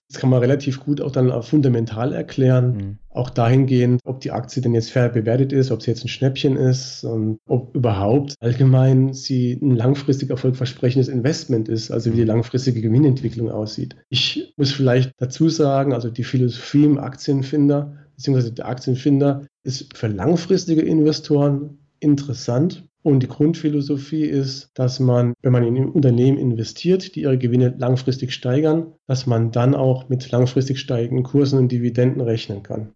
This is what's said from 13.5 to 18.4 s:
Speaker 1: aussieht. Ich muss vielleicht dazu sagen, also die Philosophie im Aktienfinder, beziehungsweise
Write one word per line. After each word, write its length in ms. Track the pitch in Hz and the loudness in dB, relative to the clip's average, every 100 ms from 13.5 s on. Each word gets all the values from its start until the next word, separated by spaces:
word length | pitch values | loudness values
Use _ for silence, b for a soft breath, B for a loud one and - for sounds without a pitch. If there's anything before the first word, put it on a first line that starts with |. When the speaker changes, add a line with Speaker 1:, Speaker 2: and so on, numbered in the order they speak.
Speaker 1:
aussieht. 460 | 107 107 - - b _ | -4 -6 -8 -10 b _
Ich 460 | - - 302 381 - | -2 -2 -4 -8 -2
muss 160 | 135 | -2
vielleicht 400 | 139 131 127 131 - | 2 2 2 0 -4
dazu 320 | 127 - 160 | -6 0 0
sagen, 420 | 160 143 135 139 | 2 2 2 0
also 180 | 120 120 | -2 -4
die 140 | 113 | -6
Philosophie 640 | 120 127 123 120 - 143 147 | -2 0 0 -2 0 4 4
im 120 | 143 | 4
Aktienfinder, 1000 | 120 127 - 139 131 151 143 143 143 B B - | -2 -6 -2 -2 0 2 2 2 -2 B B -8
beziehungsweise 380 | 143 131 | 0 0